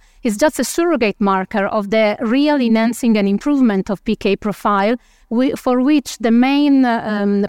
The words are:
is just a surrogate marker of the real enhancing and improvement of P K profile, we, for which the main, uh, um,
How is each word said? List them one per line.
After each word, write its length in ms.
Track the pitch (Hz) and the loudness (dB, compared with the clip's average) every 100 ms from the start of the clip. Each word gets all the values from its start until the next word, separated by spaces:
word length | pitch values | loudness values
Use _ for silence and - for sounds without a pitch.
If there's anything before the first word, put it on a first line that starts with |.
| _ _ | _ _
is 140 | 254 208 | -6 0
just 240 | 302 - | 0 0
a 40 | |
surrogate 560 | 247 - 339 302 226 - | -4 -2 0 0 -2 0
marker 460 | 202 190 185 214 196 | 0 0 -2 -4 -2
of 240 | 220 202 | -4 -2
the 260 | 220 214 214 | 0 0 0
real 400 | 233 262 294 294 | -2 0 2 0
enhancing 560 | 240 220 226 233 240 214 | 2 2 0 0 0 2
and 100 | 202 | 2
improvement 640 | 202 294 285 247 196 - | -2 0 0 2 0 -2
of 140 | 196 | -6
P 100 | - | -4
K 220 | 208 202 202 | -2 -2 -2
profile, 580 | 214 190 226 202 202 247 - _ _ | -4 -4 -2 0 0 -2 -8 _ _
we, 240 | 226 262 | -2 -2
for 280 | 226 - 247 | -2 -2 0
which 380 | 254 302 - - | 2 0 -2 -4
the 140 | 226 | 0
main, 520 | 233 254 277 294 269 | 2 4 2 2 4
uh, 180 | 254 226 | 2 0
um, 420 | - 208 202 202 | -4 -2 0 0